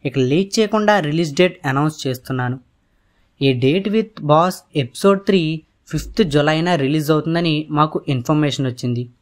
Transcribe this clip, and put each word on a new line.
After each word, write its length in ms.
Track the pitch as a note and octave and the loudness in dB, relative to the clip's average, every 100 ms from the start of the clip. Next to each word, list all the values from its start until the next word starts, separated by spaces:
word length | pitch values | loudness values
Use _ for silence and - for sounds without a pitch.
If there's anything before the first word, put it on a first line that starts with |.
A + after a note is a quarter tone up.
| C#3+ | -4
ఇక 60 | C3+ B2+ | -2 0
లేట్ 220 | D3+ G3 - | 2 0 0
చేయకుండా 380 | G#3+ A3 G#3 G#3 D3+ | 0 2 2 2 2
రిలీజ్ 240 | D#3 E3+ C#3+ | -2 -2 2
డేట్ 180 | F3+ F3+ C#3 | 0 2 -4
అనౌన్స్ 280 | C3+ D3+ D3+ C3+ | 0 0 -2 -6
చేస్తున్నాను. 540 | B2+ - C3 B2 C3 _ _ _ _ _ _ _ _ C#3 | -6 -6 -4 -4 -6 _ _ _ _ _ _ _ _ 0
A 40 | B2+ C3 | 2 2
Date 240 | E3+ G3+ G#3+ | 0 0 -2
with 160 | A3 - D3+ | -2 -6 2
Boss 260 | D3+ F3+ F3+ _ D#3 | 2 2 -2 _ -6
ఎపిసోడ్ 380 | A#2+ - G3 G3 G3 | -6 0 2 2 2
త్రీ 140 | G3 D#3+ D#3+ - _ _ | 0 2 -4 -10 _ _
ఫిఫ్త్ 300 | D#3 - - G3+ D3 | -8 -8 -2 0 2
జులైన 360 | D3 D#3 E3+ F3 C3+ | 2 2 0 0 0
రిలీజ్ 260 | D#3 D3 D#3 | 0 0 0
అవుతుందని 400 | D3+ E3 E3+ D3+ D#3 D3 | 0 -2 0 -2 -2 0
మాకు 200 | D3+ D#3 - C3 | 0 -2 -4 -4
ఇన్ఫర్మేషన్ 540 | A#2+ D3+ D3+ C3 C3 | 0 0 0 0 -4
వచ్చింది. 340 | B2 B2+ A#2+ B2 _ | -4 -4 -4 -6 _